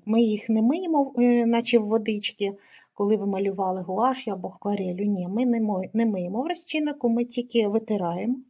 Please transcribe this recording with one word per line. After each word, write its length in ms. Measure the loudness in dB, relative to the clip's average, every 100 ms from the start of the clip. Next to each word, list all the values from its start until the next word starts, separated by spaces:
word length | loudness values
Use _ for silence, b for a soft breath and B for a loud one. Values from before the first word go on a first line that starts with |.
| 0
Ми 160 | 4
їх 280 | 4 2 0
не 120 | 2
миємо, 520 | 4 2 2 2 2 2
е, 280 | 4 4 4
наче 340 | 0 2 2
в 80 | 2
водички, 680 | -2 0 -4 -4 -4 -6 -6 B B B
коли 240 | -2 0 2
ви 80 | 0
малювали 560 | -2 -2 -2 -2 -2
гуашю 500 | -4 0 0 0 -4
або 160 | -6 -8
акварелю. 560 | -6 -4 -2 -2 -2 -2
Ні, 220 | -2 -2
ми 180 | 0 0
не 160 | 2
мо-, 220 | 0 -2 -2
не 120 | 0 0
миємо 360 | 0 -4 -4
в 60 | -4
розчиннику, 640 | -6 -6 -4 -2 -2 0
ми 160 | 0 -2
тільки 420 | -4 -2 0 2
витираємо. 680 | 0 0 -2 -2 -2 -2 -4